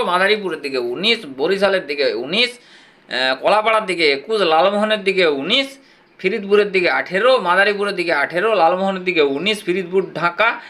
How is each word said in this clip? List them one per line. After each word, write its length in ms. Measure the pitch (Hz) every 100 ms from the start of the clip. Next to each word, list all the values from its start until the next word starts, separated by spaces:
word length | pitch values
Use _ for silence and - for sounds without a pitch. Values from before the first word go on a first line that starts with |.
মাদারীপুরের 560 | 208 175 196 214 190 151
দিকে 180 | 143 131
উনিশ, 400 | 120 127 208 226 147 131
বরিশালের 480 | 160 196 196 185 180
দিকে 200 | 143 131
উনিশ, 360 | 107 131 196 240
আহ, 840 | 240 - - - _ - 120 131 131
কলাপাড়ার 440 | 143 208 220 220 190
দিকে 180 | 170 151
একুশ, 260 | 139 220 220
লালমোহনের 640 | 175 160 190 202 214 214
দিকে 200 | 190 185 170
উনিশ, 420 | 139 156 254 269 - _ _ _ -
ফরিদপুরের 480 | 185 220 196 208 196
দিকে 180 | 185 170
আঠেরো, 420 | 135 135 185 240 254
মাদারীপুরের 580 | 175 185 202 202 202 180
দিকে 160 | 170
আঠেরো, 380 | 147 139 170 214
লালমোহনের 500 | 208 165 185 190 190
দিকে 180 | 180 165
উনিশ, 360 | 143 139 190 208
ফরিদপুর, 380 | - 185 175 190 170
ঢাকা, 340 | 151 175 - 226 240